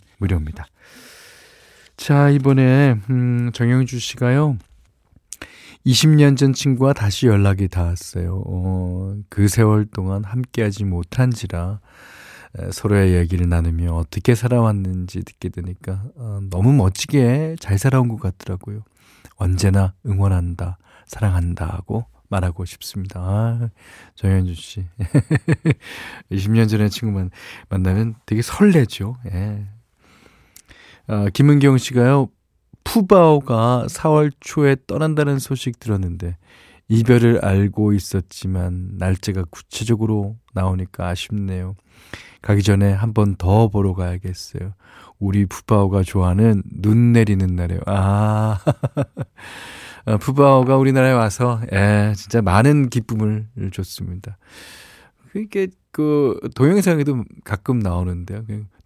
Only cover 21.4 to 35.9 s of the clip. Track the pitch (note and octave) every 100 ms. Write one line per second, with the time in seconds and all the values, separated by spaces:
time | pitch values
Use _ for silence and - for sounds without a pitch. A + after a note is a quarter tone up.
21.4 | F2 F2 D#2+ E2 - A2 A#2 _ _ G2
22.4 | F2+ E2+ F2+ - - G2+ F#2+ F#2 F2+ G2+
23.4 | A2+ A#2 A#2 - - - - _ F#2+ F#2+
24.4 | F2+ E2 - - F2+ G2 G2+ C#3+ - D3+
25.4 | - - D#3+ - - - - - _ G2
26.4 | F#2+ A2+ A2 G#2+ G#2 - A2+ G2 F#2 -
27.4 | - - - F#2+ F#2 F#2+ A2+ A2 - A2
28.4 | A#2+ - G#3 E3+ A#2 - G2 B2 A#2+ F#2
29.4 | G#2 G#2 G2+ A2 _ _ _ _ _ _
30.4 | _ - _ - - - - G#2+ G2+ -
31.4 | C#3+ D3 C#3 C3 - B2 B2 C#3+ B2 _
32.4 | _ _ _ - - A3+ F#3+ G3 E3 D3+
33.4 | C3+ A2+ A#2 B2 A#2+ - D#3+ D3+ D3+ -
34.4 | - - C#3+ C3+ - - D#3 D3+ C#3+ C#3
35.4 | - C3+ - A#2 -